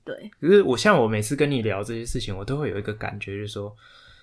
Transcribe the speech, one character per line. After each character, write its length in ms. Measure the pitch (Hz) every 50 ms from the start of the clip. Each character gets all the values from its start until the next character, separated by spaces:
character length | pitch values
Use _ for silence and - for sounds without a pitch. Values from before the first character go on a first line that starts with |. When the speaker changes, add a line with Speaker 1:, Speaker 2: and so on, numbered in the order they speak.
| _
Speaker 1:
对。 260 | 156 - - - 214 - _
Speaker 2:
可 60 | 143
是 160 | 165 202 202
我， 140 | - 131 123
像 200 | - - 214 196
我 120 | 143 113 107
每 120 | 110 107
次 140 | 107 - 147
跟 160 | 135 147 143
你 120 | 139 120
聊 200 | 110 107 92 98
这 120 | 104 117 113
些 100 | 113 117
事 160 | - - 123
情， 160 | 104 104 95
我 80 | 95 101
都 140 | - 139 147
会 120 | 147 104
有 80 | 92 104
一 40 |
个 100 | 104 107
感 260 | 107 110 107 104 104 104
觉， 160 | - 98 98
就 40 | 101
是 80 | 104 104
说， 260 | - 101 101 104 110 - _ - - - - - - _